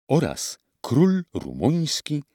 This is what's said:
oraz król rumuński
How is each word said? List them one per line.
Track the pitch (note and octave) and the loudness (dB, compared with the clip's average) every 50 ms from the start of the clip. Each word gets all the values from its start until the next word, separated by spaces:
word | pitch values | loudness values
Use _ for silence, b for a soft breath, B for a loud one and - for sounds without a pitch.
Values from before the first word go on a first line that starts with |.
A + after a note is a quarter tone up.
| _ - | _ 0
oraz | C3 E3 D3+ E2+ C2+ - - - - - _ _ _ _ | 0 0 2 0 -4 -6 -8 -10 -10 -14 _ _ _ _
król | - - A#2 C3 F3 F#3+ F#3 F#3 F3 - - | -6 0 4 4 6 6 4 2 -2 -6 -8
rumuński | - - C#2+ B1+ C2 D#2+ B2+ D#3+ E3+ E3 D3 - - - - D3+ D3 C#3+ - | -10 -8 -8 -6 0 0 2 2 2 0 -2 -4 -6 -6 -6 -6 -6 -6 -10